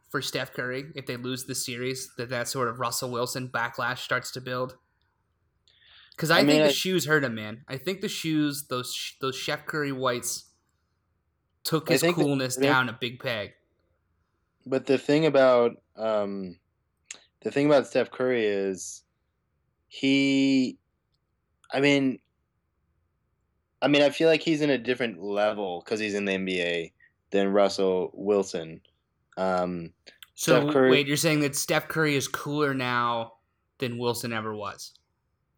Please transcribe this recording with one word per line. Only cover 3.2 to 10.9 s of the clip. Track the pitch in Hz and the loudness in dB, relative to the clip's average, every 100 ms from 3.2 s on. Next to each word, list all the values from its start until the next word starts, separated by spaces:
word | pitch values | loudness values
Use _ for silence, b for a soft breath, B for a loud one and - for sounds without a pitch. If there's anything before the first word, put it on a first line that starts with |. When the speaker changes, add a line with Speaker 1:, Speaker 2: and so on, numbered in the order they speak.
| 120 135 127 | -4 -4 -6
Speaker 1:
backlash | 127 117 - 120 123 | -4 -4 -4 -6 -6
starts | - 127 - | -4 -4 -4
to | - | -10
build? | 123 127 127 - _ _ _ _ _ _ _ _ _ b b b b b | -8 -6 -6 -10 _ _ _ _ _ _ _ _ _ b b b b b
'Cause | 156 | 2
I | 170 | 4
Speaker 2:
I | |
Speaker 1:
think | 147 | 6
Speaker 2:
mean, | 151 | 6
Speaker 1:
the | 151 | 6
Speaker 2:
I | |
Speaker 1:
shoes | 139 185 185 143 | 4 0 0 2
hurt | 156 | 2
him, | 135 110 | 2 -4
man. | 107 113 - | -8 -12 -10
I | 135 | -8
think | - 190 | -6 -6
the | 202 | -6
shoes, | - 165 156 147 143 - | -4 -2 0 0 -2 -6
those | 127 123 | -6 -6
sh-, | - - - | -8 -10 -6
those | 131 127 | -6 -6
Chef | - 151 | -6 -6
Curry | - 156 143 | -6 -4 -4
whites, | 131 127 123 - - - _ _ _ _ | -2 -2 -2 -4 -8 -12 _ _ _ _